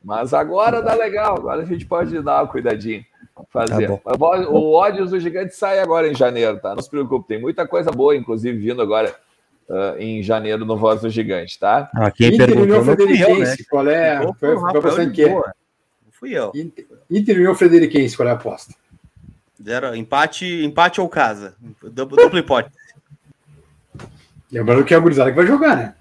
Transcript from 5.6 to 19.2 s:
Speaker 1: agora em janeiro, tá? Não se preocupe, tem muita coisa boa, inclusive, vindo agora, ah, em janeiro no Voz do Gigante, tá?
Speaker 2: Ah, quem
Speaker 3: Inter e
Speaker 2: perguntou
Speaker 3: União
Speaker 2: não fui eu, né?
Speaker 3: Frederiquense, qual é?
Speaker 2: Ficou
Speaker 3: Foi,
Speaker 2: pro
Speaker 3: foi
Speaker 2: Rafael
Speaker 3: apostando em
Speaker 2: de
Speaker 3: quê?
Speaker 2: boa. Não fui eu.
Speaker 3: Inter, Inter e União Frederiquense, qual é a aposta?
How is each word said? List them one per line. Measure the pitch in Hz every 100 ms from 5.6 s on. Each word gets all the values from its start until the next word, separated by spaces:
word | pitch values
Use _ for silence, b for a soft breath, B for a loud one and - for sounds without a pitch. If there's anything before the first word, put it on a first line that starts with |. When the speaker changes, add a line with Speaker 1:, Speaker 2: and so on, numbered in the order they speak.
| 196 190
Speaker 1:
agora | 180 165 160
em |
janeiro, | 131 123 120 113 101
tá? | 95
Não | 101
se | -
preocupe, | 147 131 127 -
tem | 110
muita | 127 165 165
coisa | 175 165
boa, | 120 143
inclusive, | 143 117 113 120 117
vindo | 104 123
agora, | 107 110 107 - _ _ _ _ _
ah, | 92 98 80
em | 110 110
janeiro | 98 110 107 110 110
no | 110
Voz | 110 110
do | 113
Gigante, | 110 107 92 87 -
tá? | 101 123 143
Speaker 2:
Ah, | 117 107
quem | - 117
Speaker 3:
Inter | 226 123
e |
Speaker 2:
perguntou | 110
Speaker 3:
União | 101 113
Speaker 2:
não |
fui | 123
eu, | 156 196
né? | 196
Speaker 3:
Frederiquense, | 185 196 127 131 -
qual | 143 139
é? | 160 160 143
Speaker 2:
Ficou | 156
Speaker 3:
Foi, | - 147
Speaker 2:
pro | 165
Speaker 3:
foi | 175
Speaker 2:
Rafael | 151
Speaker 3:
apostando | 160 170 165
em |
Speaker 2:
de | -
Speaker 3:
quê? | 151
Speaker 2:
boa. | 190 110 - _ _ _ _
Não | 107
fui | _ 262 185
eu. | 107
Speaker 3:
Inter, | 143 165 - - - _
Inter | 185 208 185
e |
União | 185
Frederiquense, | 180 175 170 160 143 127 -
qual | 120
é |
a |
aposta? | 120 113 - - - _ _ _ _